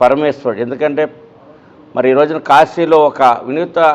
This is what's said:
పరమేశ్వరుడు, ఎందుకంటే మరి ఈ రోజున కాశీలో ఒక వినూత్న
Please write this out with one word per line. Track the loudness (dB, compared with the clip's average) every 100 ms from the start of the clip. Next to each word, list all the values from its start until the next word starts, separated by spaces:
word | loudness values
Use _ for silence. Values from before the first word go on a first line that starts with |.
పరమేశ్వరుడు, | 0 0 -2 -4 -6 -6 -8
ఎందుకంటే | -4 -4 -4 -6 -8 -20 -20 -20 -20 _ -20 -12 -2
మరి | 0
ఈ | 2
రోజున | 0 -2 2
కాశీలో | 2 2 0 0 2 2
ఒక | 2 0 0 -4
వినూత్న | -8 -6 0 0